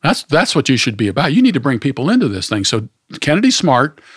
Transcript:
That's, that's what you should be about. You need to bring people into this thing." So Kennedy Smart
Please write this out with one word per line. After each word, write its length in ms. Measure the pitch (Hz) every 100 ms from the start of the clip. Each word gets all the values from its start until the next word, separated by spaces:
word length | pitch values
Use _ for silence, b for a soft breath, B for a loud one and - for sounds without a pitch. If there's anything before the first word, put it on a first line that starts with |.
That's, 200 | 151 233
that's 300 | - 143 185
what 140 | 160 127
you 80 | 127
should 200 | - 104
be 120 | 104
about. 240 | 98 143
You 100 | 170
need 120 | 254
to 60 | 175
bring 180 | 135 123
people 320 | 139 131 135
into 180 | 247 170
this 200 | 98 -
thing." 160 | 107
So 240 | 98 117 107 _ _ -
Kennedy 300 | - 160 254
Smart 500 | - 170 123 143 - B